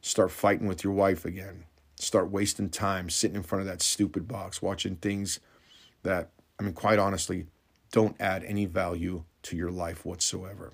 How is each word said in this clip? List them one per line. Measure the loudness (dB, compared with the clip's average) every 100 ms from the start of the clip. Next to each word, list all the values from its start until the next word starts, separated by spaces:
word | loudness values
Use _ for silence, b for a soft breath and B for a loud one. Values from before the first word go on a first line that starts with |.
Start | 0 4 4
fighting | 4 2 4 0
with | 0
your | 0
wife | 4 4 4 -2
again. | -8 -12 -14 -20 _ _ -8
Start | 0 2 2
wasting | 2 0 0 -2
time | 0 0 0 -2
sitting | 0 0 0
in |
front | -2 -2
of | -2
that | -2
stupid | 0 2 0 0 -6
box, | -8 -8 -4
watching | -4 -2 -4 -2
things | -2 0 -2 -4 b b b b b b
that, | -2 -2 -2 _ _ -6
I |
mean, | -6
quite | 0 4 4
honestly, | 4 0 -2 -4 -6 _ _ _ _
don't | 4 4 2
add | 0 0 -2
any | -2 0
value | 0 -2 -2 -4 -4 -10 _
to | -8 -4
your | -4
life | -2 -4 -6 -8
whatsoever. | -2 -2 -2 -10 -12 -16